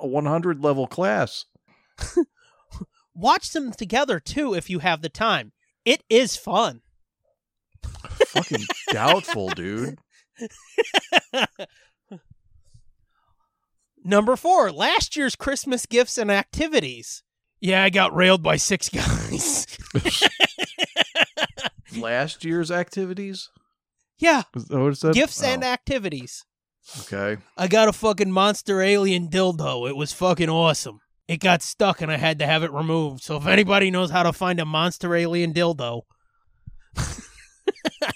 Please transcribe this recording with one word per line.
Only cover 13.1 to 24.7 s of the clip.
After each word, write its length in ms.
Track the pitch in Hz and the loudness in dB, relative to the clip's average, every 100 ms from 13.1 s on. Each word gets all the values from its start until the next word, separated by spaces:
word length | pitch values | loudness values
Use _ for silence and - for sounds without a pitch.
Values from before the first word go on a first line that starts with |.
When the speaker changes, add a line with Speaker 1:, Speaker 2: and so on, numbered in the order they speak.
| _ _ _ _ _ _ _ _ _ | _ _ _ _ _ _ _ _ _
Speaker 2:
Number 320 | 175 247 220 254 | 2 4 4 2
four, 360 | 330 370 214 | 4 4 4
last 440 | 147 233 392 - 294 | 2 2 2 0 -2
year's 200 | 262 - | -4 -2
Christmas 500 | - 269 - 247 - | -4 -4 -2 -4 0
gifts 320 | 233 247 - | 2 2 0
and 140 | 214 | 0
activities. 920 | 202 - - 311 294 139 120 - - _ _ _ _ | 0 0 -4 0 0 0 -6 -14 -18 _ _ _ _
Yeah, 240 | 175 190 | 0 4
I 60 | 190 | 4
got 260 | 190 185 156 | 4 2 6
railed 260 | 185 185 | 6 6
by 120 | 160 156 | 4 0
six 320 | - 143 - | 0 -2 -4
<laughs> 0 | |
guys. 760 | - - - - - 339 277 - - - | -4 -2 -2 -2 -4 -2 -4 -6 -12 -6
<laughs> 340 | - - - 392 - - - - - - - - - - - 294 - 262 - - - | -2 -2 2 2 2 0 0 -6 -4 -4 -2 -2 0 -2 -2 -6 -6 -10 -10 -14 -8
Speaker 1:
Last 480 | - 120 156 - 160 | -4 -2 -2 -6 -4
year's 240 | 170 160 | -2 -2
activities? 800 | 175 170 196 185 185 196 185 - _ _ _ _ _ _ - | -4 -4 -6 -6 -8 -10 -12 -16 _ _ _ _ _ _ 0
Speaker 2:
Yeah. 240 | 330 285 - 123 | 4 4 0 -8
Speaker 1:
Is 100 | |
that 120 | - | -4